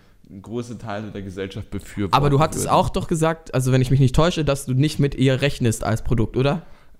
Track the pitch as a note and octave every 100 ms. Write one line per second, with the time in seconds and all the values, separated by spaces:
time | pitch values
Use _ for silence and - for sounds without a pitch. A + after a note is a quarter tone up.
0 | - - - G2 F#2+ A#2 A#2 G#2+ A2+ G#2
1 | G#2+ G#2 G2 F#2 G2 A#2 - G2+ - -
2 | F#2+ C3 C#3+ C#3 D#3 - F#2+ D3+ - F#3+
3 | - E3 D#3+ E3 - C3 B2+ C3 B2+ C3+
4 | B2+ - E3+ E3 C#3+ - - C3 D3 -
5 | C#3+ - C3 B2+ C#3+ - A#2 - - A2+
6 | - A#2 A2 A#2+ C#3 D#3+ - - -